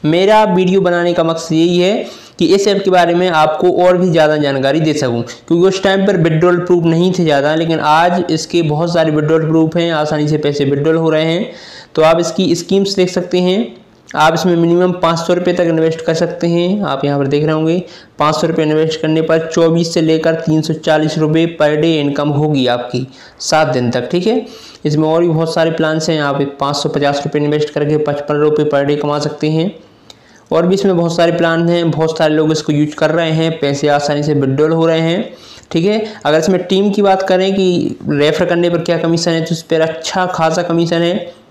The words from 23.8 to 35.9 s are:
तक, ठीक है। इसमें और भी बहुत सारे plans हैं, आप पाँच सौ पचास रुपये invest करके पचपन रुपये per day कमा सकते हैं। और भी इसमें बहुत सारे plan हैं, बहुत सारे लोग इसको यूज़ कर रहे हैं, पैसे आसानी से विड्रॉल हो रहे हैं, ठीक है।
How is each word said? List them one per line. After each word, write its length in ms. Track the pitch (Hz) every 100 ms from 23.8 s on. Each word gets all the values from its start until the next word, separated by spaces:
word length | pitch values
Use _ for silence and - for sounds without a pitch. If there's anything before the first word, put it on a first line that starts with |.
| 123
तक, 180 | 123 -
ठीक 160 | 180 180
है। 180 | 254 - - - -
इसमें 220 | 151 147 156
और 120 | 165
भी 80 | 175
बहुत 260 | 160 160
सारे 160 | 170 165
plans 380 | 160 160 160 160
हैं, 100 | 156
आप 220 | 143 139 139 -
पाँच 160 | 139 143
सौ 120 | 151
पचास 340 | 143 143 143
रुपये 200 | 156 151
invest 260 | 147 147 147
करके 280 | 147 147 151
पचपन 300 | 151 143 143 147
रुपये 300 | 151 147 147
per 180 | 143 139
day 140 | 147
कमा 160 | 147 147
सकते 300 | 147 147 151
हैं। 220 | 160 180 - - _ _ - _ - _
और 160 | 160 180
भी 80 |
इसमें 220 | 190 196 175
बहुत 180 | 170 170
सारे 160 | 170
plan 360 | 170 170 165 170
हैं, 220 | 175 165
बहुत 260 | 143 160 160
सारे 160 | 160
लोग 160 | 151 156
इसको 200 | 156 -
यूज़ 220 | 147 147 -
कर 140 | 156
रहे 200 | 165 165
हैं, 180 | 160 160 160
पैसे 280 | 139 139 151
आसानी 340 | 143 147 147
से 120 | 147
विड्रॉल 380 | 143 135 135 156
हो 140 | 165 165
रहे 140 | 160
हैं, 320 | 165 180 226 - - - -
ठीक 140 | 165
है। 200 | 185